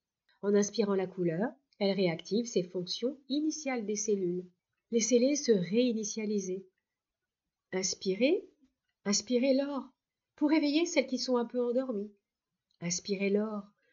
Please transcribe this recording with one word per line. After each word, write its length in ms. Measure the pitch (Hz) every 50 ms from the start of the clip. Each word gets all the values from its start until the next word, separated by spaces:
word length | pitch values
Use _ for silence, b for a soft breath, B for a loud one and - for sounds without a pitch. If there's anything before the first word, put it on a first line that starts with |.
| _ _ _ _ _ _ _ _ -
En 120 | 202 208
inspirant 400 | 202 208 202 - - 214 202 196
la 120 | 190 185
couleur, 440 | 180 185 190 180 165 160 170 202 269 311 _ _ _ _ _
elle 160 | 208 196 196
réactive 500 | 185 196 175 160 160 - - 190 220 240
ses 160 | 233 - 190 175
fonctions 560 | - - 185 175 - - - 233 247 302 - _ _
initiales 580 | 254 294 302 311 302 - - 269 262 247 214
des 100 | 202 214
cellules. 500 | 208 - - 208 196 190 175 180 180 180 - _ _ _ _ _ _ _ _
Laissez-les 460 | 226 233 208 220 254 240 240 269 294
se 160 | 285 - - 226
réinitialiser. 1120 | 196 175 165 190 233 254 247 226 220 214 202 - 220 214 208 214 202 185 180 185 196 190 - _ _ _ _ _ _ _ _ _ _ _ _ _ _ _ _ _ _ _ _ -
Inspirez, 760 | 185 190 - - - - 196 185 202 233 277 339 440 - - _ _ _ _ _ _ _ _ _ _ _
inspirez 500 | 196 202 - - - 254 240 240 277 262
l'or, 300 | 269 277 285 285 269 - - _ _ _ _ _ _ _ _ _
pour 140 | - 294 294
réveiller 360 | 302 320 285 294 277 311 339
celles 200 | 339 - 311 247
qui 120 | 254 254 240
sont 180 | - - 254
un 100 | 240 240
peu 140 | 233 - 247
endormies. 520 | 247 240 240 254 269 262 233 196 208 208 - _ _ _ _ _ _ _ _ _ _ _ _ _
Inspirez 500 | - 175 180 - - 202 202 190 196 202
l'or, 340 | 202 208 214 220 214 208 202 - _ _ _ _